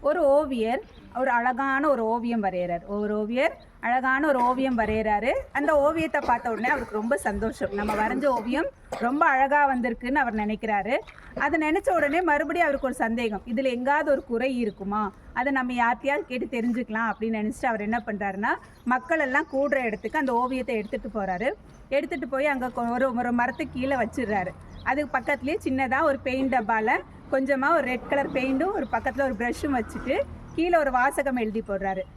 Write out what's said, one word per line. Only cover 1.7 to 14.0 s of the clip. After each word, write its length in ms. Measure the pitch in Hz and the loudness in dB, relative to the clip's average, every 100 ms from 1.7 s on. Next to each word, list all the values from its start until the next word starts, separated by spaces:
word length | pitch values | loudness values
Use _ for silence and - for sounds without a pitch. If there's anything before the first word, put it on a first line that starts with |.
| 269 302 | 2 2
ஒரு 140 | 262 | 2
ஓவியம் 400 | 220 233 233 233 | 2 0 0 0
வரையறார். 420 | 196 180 175 170 180 | 0 0 -2 -4 -4
ஒரு 320 | 202 208 214 | -4 -2 -2
ஓவியர் 400 | 214 240 302 - - - | -2 0 0 -2 -20 -8
அழகான 480 | 226 247 262 262 302 | -2 0 2 2 2
ஒரு 120 | 269 | 4
ஓவியம் 380 | 240 254 262 240 | 2 2 0 2
வரையறாரு. 560 | 214 220 220 208 226 403 539 | 0 0 2 0 2 -2 -2
அந்த 280 | - 294 311 | -2 2 4
ஓவியத்தை 420 | 285 320 320 294 285 | 4 2 0 0 0
பார்த்த 260 | 240 240 | 0 0
உடனே 180 | 220 240 | -2 0
அவருக்கு 260 | 285 233 214 | 0 -2 -4
ரொம்ப 220 | 220 277 | 0 0
சந்தோஷம். 540 | 226 202 220 - 190 | 0 -2 -2 -2 -4
நம்ம 220 | 202 208 | -2 -2
வரைஞ்ச 320 | 214 220 247 277 | 0 0 2 2
ஓவியம் 440 | 240 220 262 339 - - | 0 0 -2 -2 -6 -12
ரொம்ப 360 | - 233 277 330 | -4 -2 2 4
அழகா 480 | 262 269 294 285 | 4 4 4 4
வந்திருக்குன்னு 400 | 262 240 233 247 | 2 -2 -4 -2
அவர் 220 | 285 254 220 | 0 2 0
நினைக்கிறாரு. 600 | 208 214 220 208 196 285 440 - - - | -2 -2 -2 -2 0 -2 -2 -18 -14 -2
அதை 300 | 294 320 302 | 0 0 0
நினைச்ச 200 | 330 403 | 0 2
உடனே 320 | 359 294 311 | 2 2 2
மறுபடியும் 460 | 359 294 302 320 330 | 2 2 2 2 2
அவருக்கு 200 | 277 269 | 2 -2
ஒரு 80 | 247 | -2
சந்தேகம், 460 | 233 226 233 202 - | -2 0 -2 -4 -4
இதுல 180 | 233 | -2
எங்காவது 480 | 262 240 254 285 | 0 0 2 2